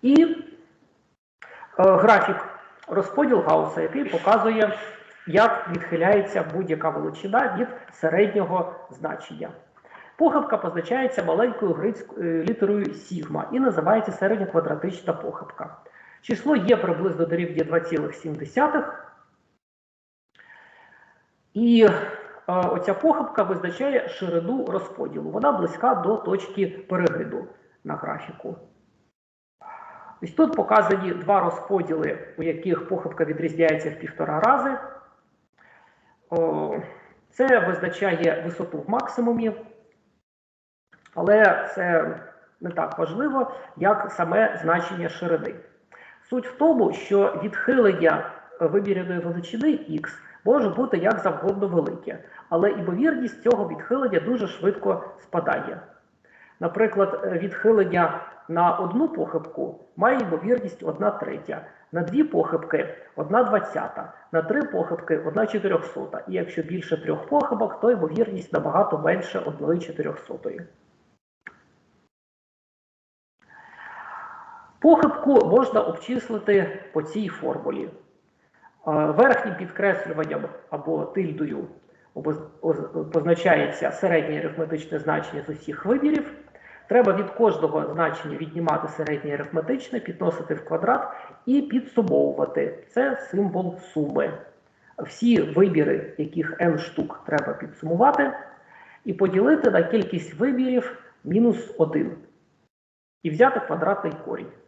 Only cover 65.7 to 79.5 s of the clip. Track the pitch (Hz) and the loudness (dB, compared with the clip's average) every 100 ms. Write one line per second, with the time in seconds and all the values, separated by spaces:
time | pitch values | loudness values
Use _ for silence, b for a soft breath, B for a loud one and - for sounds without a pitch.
65.7 | 170 - - - - - 185 170 - 156 | 0 -2 -10 -10 -10 -6 -6 -4 -6 -6
66.7 | 180 - 156 - 151 - 294 285 220 220 | -6 -4 -4 -2 -6 0 0 0 -2 -2
67.7 | - 220 233 165 165 220 190 - 156 151 | 0 2 2 0 -2 -2 -4 -4 -2 0
68.7 | 170 208 156 156 185 - 190 147 147 147 | 2 2 0 0 0 -2 -6 -6 -6 -2
69.7 | 170 - - - - - - - - 175 | -2 -2 -6 -6 -6 -10 -10 -8 -10 -14
70.7 | _ _ _ _ _ _ _ - - _ | _ _ _ _ _ _ _ -20 -20 _
71.7 | _ _ _ _ _ _ _ _ _ _ | _ _ _ _ _ _ _ _ _ _
72.7 | _ _ _ _ _ _ _ _ B B | _ _ _ _ _ _ _ _ B B
73.7 | B B B B B B B B B B | B B B B B B B B B B
74.7 | _ 302 320 294 - - 269 160 214 254 | _ 8 8 6 2 4 6 6 4 4
75.7 | 214 202 - - 247 - 220 202 202 180 | 2 0 -4 -6 -6 -4 -6 2 2 2
76.7 | - - 160 156 214 202 - - - - | -6 -6 -4 -4 -6 -6 -6 -6 -4 -6
77.7 | 139 - - _ _ _ _ b b b | -6 -8 -12 _ _ _ _ b b b
78.7 | b - 151 151 151 262 240 220 | b -2 0 2 4 4 4 0